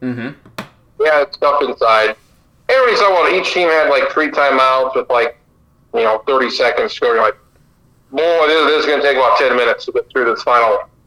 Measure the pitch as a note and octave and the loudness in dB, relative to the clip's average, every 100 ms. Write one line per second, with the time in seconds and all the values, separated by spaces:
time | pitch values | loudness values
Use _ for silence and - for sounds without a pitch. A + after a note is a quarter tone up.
0 | B2+ B2 A#2 D3 - - - _ _ - | -10 -8 -10 -14 -18 -18 -18 _ _ -2
1 | D#3 D3 C#3 - D3 C#3+ C3 A#2+ A#2 A2 | 0 2 0 -2 -2 0 -2 -2 2 2
2 | G#2+ - _ _ _ _ - C4 B3 A3 | 2 -4 _ _ _ _ -2 0 2 2
3 | G3+ F3+ D#3+ F#3 F3+ F#3 E3+ D#3+ D3+ C#3 | 2 2 2 0 -2 -2 0 2 2 0
4 | F3+ E3+ D3+ D3+ C#3+ C3 C3 C3 B2+ B2+ | 0 -2 -2 0 0 2 2 2 0 -4
5 | A#2+ B2 A2+ - _ _ _ _ _ A#2 | -2 0 -2 -6 _ _ _ _ _ -2
6 | A2+ A2 - C3 B2 B2 B2 B2 A2 - | 0 -2 -2 -2 -2 -2 -2 0 -4 -2
7 | A#2+ A2+ G#2+ - _ _ _ _ _ _ | -2 0 0 -2 _ _ _ _ _ _
8 | _ C3+ E3 E3+ D3+ D#3+ C#3+ D3+ D3+ C#3 | _ -4 0 2 2 2 2 0 0 0
9 | C#3+ C3+ A#2+ G#2+ C3 B2 A#2 A2+ - A#2+ | 0 2 2 2 0 0 0 -2 -6 -6
10 | - C3+ A#2 G#2+ - A#2+ A2+ G2+ - _ | -4 -2 -2 -2 0 0 2 0 -4 _